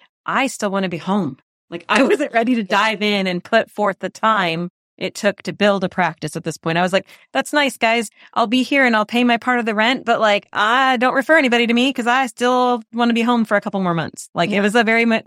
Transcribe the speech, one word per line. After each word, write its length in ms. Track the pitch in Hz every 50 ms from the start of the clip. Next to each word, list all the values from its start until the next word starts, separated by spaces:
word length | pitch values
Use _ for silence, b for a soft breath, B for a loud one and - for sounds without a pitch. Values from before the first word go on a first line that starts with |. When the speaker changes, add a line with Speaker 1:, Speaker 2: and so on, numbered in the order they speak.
| b b _ _ -
Speaker 1:
I 220 | 156 175 233 269 247
still 220 | - - 220 196
wanna 180 | 190 196 190 180
be 80 | 170 151
home." 400 | - 180 202 208 - - - - _ _ _ _ _ _
Like, 140 | 165 175 - -
I 140 | 208 220
wasn't 300 | 269 302 415 269 294 -
ready 220 | - 226 226 240 247
to 60 | 226
Speaker 2:
Yeah. 40 | 202 -
Speaker 1:
dive 340 | 214 196 214 220 220 175
in 240 | 208 208 208 196 190
and 180 | 185 180 175 -
put 260 | - 226 220 - -
forth 280 | - - 208 196 190 -
the 100 | 190 185
time 600 | - - - 220 220 208 185 165 165 170 175 175 - _ _ _ _
it 180 | - - - -
took 280 | - - 202 190 -
to 100 | - 180
build 320 | 160 - 202 208 202 190 185
a 40 | 180
practice 460 | - 196 175 160 160 - - 151 -
at 80 | 165
this 140 | - 160 - -
point. 180 | - 165 165
I 60 | 170
was 100 | 180 180
like, 140 | 190 190 - B B B B B
"That's 200 | - 262 262 -
nice, 240 | 294 302 285 262 -
guys. 340 | - 240 226 226 233 220 - B B B B B
I'll 140 | - 240 202
be 160 | 247 254 247
here 200 | - 294 277 262
and 120 | 240 226
I'll 100 | 214 208
pay 160 | - 226 240
my 140 | 247 240 233
part 240 | 226 - 254 247 240
of 40 | 220
the 100 | 226 208
rent, 300 | 208 214 240 262 - -
but, 140 | 226 233 -
like, 280 | 220 208 202 202 - _
I 440 | - - 208 214 240 262 262 262 254
don't 180 | 226 254 262 -
refer 240 | 269 - - 320 320
anybody 300 | 277 240 240 233 233 226
to 40 |
me 200 | 233 240 254 277
'cause 160 | 254 254 220 240
I 180 | 240 269 269
still 560 | 240 - - 240 247 254 247 247 247 247 226 220 _
wanna 200 | 226 233 240 240
be 100 | 233 226
home 220 | 226 240 247 233 220
for 120 | - 214
a 40 | 202
couple 200 | - 208 202 196
more 140 | 185 175 170
months." 340 | 165 151 - - - - - -
Like, 160 | - 170 196
Speaker 2:
Yeah. 60 | 202 202
Speaker 1:
it 20 |
was 140 | 202 208 208
a 80 | 240
very 220 | 220 220 226 233 233
mu-, 140 | 233 220 220 -